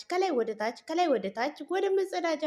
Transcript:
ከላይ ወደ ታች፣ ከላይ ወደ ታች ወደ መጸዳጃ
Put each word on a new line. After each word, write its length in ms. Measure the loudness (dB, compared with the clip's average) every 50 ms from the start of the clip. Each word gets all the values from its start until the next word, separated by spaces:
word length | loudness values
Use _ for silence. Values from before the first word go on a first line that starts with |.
| -8
ከላይ 240 | -4 0 0 2 2
ወደ 200 | 2 0 0 0 -2
ታች፣ 220 | -4 -4 -4 -4 -6
ከላይ 240 | -8 -4 0 2 4 4
ወደ 180 | 4 2 0 -2
ታች 240 | -4 -2 -2 -4 -4 -6 -6
ወደ 200 | -4 -2 0 2 2
መጸዳጃ 520 | 2 2 2 0 -2 -2 0 0 0 0 0